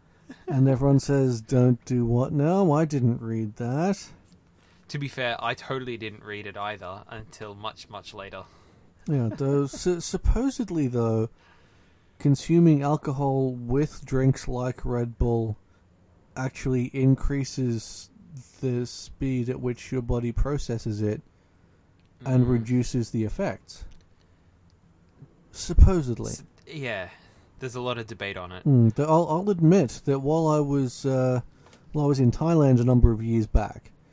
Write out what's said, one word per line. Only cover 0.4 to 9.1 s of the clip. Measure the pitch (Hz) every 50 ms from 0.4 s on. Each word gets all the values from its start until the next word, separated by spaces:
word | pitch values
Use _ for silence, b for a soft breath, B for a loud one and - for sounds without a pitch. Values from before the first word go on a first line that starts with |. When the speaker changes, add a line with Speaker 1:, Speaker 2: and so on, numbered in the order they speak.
| B 381
Speaker 1:
And | 160 131 135 135
everyone | 135 123 139 139 139 139
says, | - - 143 139 135 131 123 113 110
"Don't | - 135 127 123 127 127 120 -
do | - 127 123 120
what | 117 117 120 131 - 160
now?" | 147 143 156 180 196 202 175 143
I | 151 165
didn't | 151 147 139 123 117 117 -
read | 117 113 113 110 113 107 107
that. | - 120 117 127 147 165 196 196 - - - - - _ _ - _ _ _ _ b b b b b b -
Speaker 2:
To | - 147
be | 143 135
fair, | - - 127 120 117 - -
I | 117 127
totally | - - - 135 131 131 123 120 110
didn't | 110 107 101 107 107
read | 104 104 104 101
it | 101 98
either | 101 101 104 107 98 95 90 92 101 - -
until | 117 110 107 87 - - 110 107 101
much, | 101 104 110 107 - - -
much | 107 101 92 - -
later. | 104 98 98 95 95 92 b b b b b b b b b b b -
Speaker 1:
Yeah, | -